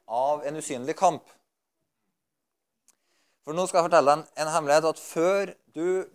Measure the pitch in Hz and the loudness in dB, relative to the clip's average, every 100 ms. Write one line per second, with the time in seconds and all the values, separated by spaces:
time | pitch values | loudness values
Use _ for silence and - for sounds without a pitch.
0 | - 113 135 147 143 156 147 131 127 160 | -8 -4 -2 -2 -4 -8 -8 -8 -6 2
1 | 185 147 - _ _ _ _ _ _ _ | 2 2 -8 _ _ _ _ _ _ _
2 | _ _ _ _ _ _ _ _ _ _ | _ _ _ _ _ _ _ _ _ _
3 | _ _ _ _ - 160 190 185 170 170 | _ _ _ _ -10 -6 -2 0 4 4
4 | 135 151 156 - 156 165 147 151 160 156 | 6 2 0 -6 -2 -2 2 2 2 -4
5 | - - 175 196 190 - _ 151 170 185 | -6 -2 0 0 -2 -10 _ -6 -2 -2
6 | 180 | -6